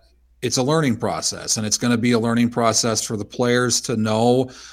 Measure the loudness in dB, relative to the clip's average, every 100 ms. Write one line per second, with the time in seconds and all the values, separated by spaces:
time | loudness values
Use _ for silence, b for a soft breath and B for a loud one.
0 | _ _ _ _ -4 0 0 2 2 0
1 | -2 -4 -6 -6 -4 -4 -2 -2 0 0
2 | 2 2 2 2 0 2 2 2 0 -2
3 | -4 -6 -6 -2 0 2 2 -2 -2 -2
4 | 0 2 4 4 0 B B